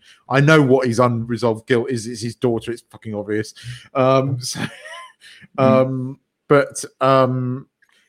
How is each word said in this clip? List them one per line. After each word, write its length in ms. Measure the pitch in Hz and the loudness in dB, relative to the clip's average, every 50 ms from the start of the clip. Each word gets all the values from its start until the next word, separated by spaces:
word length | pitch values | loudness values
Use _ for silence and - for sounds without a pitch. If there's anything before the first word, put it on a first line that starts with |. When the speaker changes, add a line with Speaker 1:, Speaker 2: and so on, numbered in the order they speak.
| _ - - _ _ - | _ -20 -20 _ _ -2
Speaker 1:
I 140 | 123 135 | 0 2
know 200 | 143 147 160 156 | 4 6 6 6
what 240 | 143 127 131 135 127 | 6 6 4 4 2
his 140 | 123 113 110 | 0 2 2
unresolved 640 | 127 120 120 113 117 113 120 113 120 120 113 110 - | 2 2 2 -2 -4 -4 -4 -2 -2 -2 -2 -4 -2
guilt 240 | - 131 117 117 - | -2 0 0 0 -2
is. 180 | 131 113 104 117 | -6 -6 -8 -8
It's 140 | 123 110 | -10 -10
his 140 | 113 120 113 | -10 -10 -6
daughter. 380 | - - 123 117 113 - - 117 | -4 -2 -2 -2 -2 -4 -8 -12
It's 80 | 117 - _ | -12 -14 _
fucking 260 | - - - 113 107 | -20 -18 -14 -10 -10
obvious. 380 | 104 101 101 107 107 107 - - - - 120 123 - - - - | -10 -6 -4 -4 -4 -4 -6 -12 -18 -18 -18 -18 -18 -20 -8 -2
Um, 460 | 139 127 131 131 135 131 139 135 123 | 0 2 4 4 2 2 0 -4 -6
<laughs> 20 | |
so, 180 | 123 - - - - - - - - - - - - - _ _ - - - - - - _ - | -6 -8 -8 -8 -8 -10 -10 -14 -20 -20 -20 -20 -20 -20 _ _ -20 -20 -20 -20 -20 -12 _ 0
Speaker 2:
Mm. 60 | 135 | 2
Speaker 1:
um, 560 | 131 131 131 131 131 135 131 127 131 139 - _ _ _ _ _ - | 4 4 4 2 0 -2 -6 -8 -10 -12 -16 _ _ _ _ _ 2
but, 340 | 147 139 135 - - - - 143 - _ | 2 2 2 0 -4 -12 -14 -14 -6 _
um, 680 | 135 131 135 135 131 127 127 127 127 123 127 135 - _ _ _ _ _ _ _ _ | 2 4 4 4 4 2 0 -2 -4 -6 -6 -8 -12 _ _ _ _ _ _ _ _